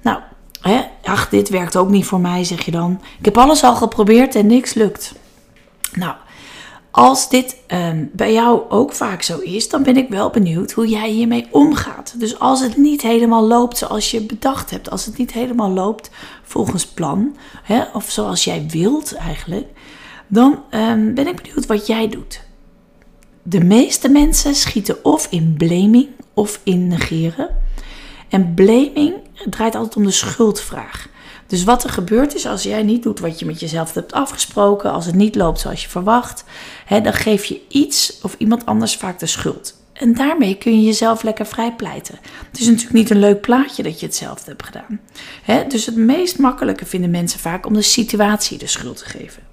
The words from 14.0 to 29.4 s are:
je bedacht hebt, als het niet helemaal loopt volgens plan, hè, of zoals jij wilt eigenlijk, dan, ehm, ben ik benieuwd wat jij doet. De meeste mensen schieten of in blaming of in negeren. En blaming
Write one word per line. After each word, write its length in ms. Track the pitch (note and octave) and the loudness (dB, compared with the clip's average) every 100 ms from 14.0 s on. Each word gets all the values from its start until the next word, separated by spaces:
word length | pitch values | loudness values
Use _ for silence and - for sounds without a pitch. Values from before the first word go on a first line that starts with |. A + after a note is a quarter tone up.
| - | -4
je 100 | A#3 | -4
bedacht 480 | G#3+ G#3+ C4 C4+ - | -6 -4 -4 -4 -10
hebt, 200 | F#3 - | -12 -10
als 160 | F#3+ - | -10 -10
het 120 | G#3+ | -6
niet 140 | B3 | -6
helemaal 380 | A3+ B3 A#3+ G3+ | -4 -4 -2 -2
loopt 400 | F#3 F#3+ A3 - - - - | -2 -2 -6 -12 -20 -20 -20
volgens 440 | - - G#3+ F#3 - | -8 -4 -4 -4 -8
plan, 480 | - D#3+ E3+ B3+ - - - | -6 -4 -2 -2 -6 -20 -20
hè, 200 | - A3+ - | -2 -2 -2
of 180 | A3+ - | -8 -8
zoals 320 | - G#3 F3+ | -6 -4 -2
jij 220 | - E3 D3+ | -2 -4 -6
wilt 480 | D#3+ F#3+ D4+ D#4 - | 0 0 0 -4 -8
eigenlijk, 520 | E3+ D3+ - F#3+ - - - - - - _ | -8 -8 -8 -8 -8 -18 -20 -20 -20 -20 _
dan, 360 | G#3 C4 D4+ - | 4 6 4 -4
ehm, 440 | A3+ A3 A3+ A3 | -4 0 0 0
ben 140 | A#3+ D4 | 0 -2
ik 140 | - | -4
benieuwd 240 | - - - | -8 -6 -2
wat 220 | G#3+ G#3 | -2 0
jij 220 | A3+ A3 | -2 -2
doet. 320 | - - - - - _ _ _ _ - _ _ _ | -6 -14 -18 -20 -20 _ _ _ _ -20 _ _ _
De 200 | F3 F3+ | -2 2
meeste 460 | F3 A3 C#4+ - C4 | 6 6 4 0 4
mensen 460 | C#4+ D4 D#4+ D4 C#4+ | 6 6 2 0 0
schieten 500 | - A3+ G3 - D4 | -2 -2 -4 -2 0
of 220 | D4+ - | 0 0
in 260 | F3 D#3+ D#3 | -2 0 2
blaming 500 | E3 F3 G3+ A#3+ C#4 - - | 0 2 6 4 4 -8 -6
of 260 | - G#3 - | -4 -4 -4
in 240 | - F3+ F3+ | -2 0 0
negeren. 600 | E3+ C3+ D#3+ E3 E3 E4 - - - - - - - - | -2 -2 -2 -4 -4 -4 -2 -2 -6 -14 -20 -20 -20 -2
En 240 | G3 F3 | 0 2
blaming 600 | E3+ G3 A#3 C#4+ D4 D4 G4 - - | 4 6 6 2 0 -2 -2 -14 -12